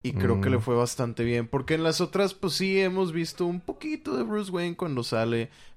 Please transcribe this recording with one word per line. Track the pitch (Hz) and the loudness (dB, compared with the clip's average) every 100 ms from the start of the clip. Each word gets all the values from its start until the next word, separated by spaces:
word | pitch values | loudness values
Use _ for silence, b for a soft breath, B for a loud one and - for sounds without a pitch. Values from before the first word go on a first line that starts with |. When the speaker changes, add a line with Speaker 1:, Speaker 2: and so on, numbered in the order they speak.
Speaker 1:
Y | 127 | -2
creo | 101 95 95 | 2 2 4
que | 113 | 2
le | 123 | 2
Speaker 2:
Mm. | |
Speaker 1:
fue | 117 120 | 2 2
bastante | 120 - 120 117 | 2 0 -4 0
bien. | 117 120 117 | 0 0 0
Porque | 139 131 160 | -4 0 2
en | |
las | 160 160 | 2 2
otras, | 175 190 196 | 0 2 0
pues | - 185 | 0 -4
sí, | - 190 190 | 0 2 4
hemos | 190 185 185 | 2 2 0
visto | 165 165 - 175 | 0 -4 -2 -2
un | 180 | -2
poquito | - - 311 302 294 262 | -6 -8 -6 -6 -2 -2
de | |
Bruce | 226 208 196 | 0 -2 -2
Wayne | 175 175 170 | -2 -2 -2
cuando | 175 131 | -2 -2
sale. | 113 113 113 117 113 b b | 0 0 2 0 -2 b b